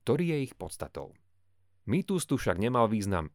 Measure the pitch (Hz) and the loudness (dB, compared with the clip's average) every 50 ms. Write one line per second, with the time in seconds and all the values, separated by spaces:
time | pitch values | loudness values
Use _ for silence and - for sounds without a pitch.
0 | _ - 123 147 180 170 160 147 135 131 - - 92 82 - - 80 73 - 73 | _ 0 2 2 2 0 0 -2 -2 -4 -6 -10 -10 -10 -8 -10 -12 -10 -10 -10
1 | 71 - - _ _ _ _ _ _ _ _ _ _ _ _ _ _ 104 110 185 | -12 -12 -16 _ _ _ _ _ _ _ _ _ _ _ _ _ _ -2 0 0
2 | - - 196 175 - - 143 123 - 107 90 85 104 120 127 123 117 107 110 107 | 0 0 -2 -2 0 0 -2 0 2 0 2 2 2 2 4 4 4 4 2 0
3 | 101 98 95 85 80 73 | 0 0 0 0 -2 -4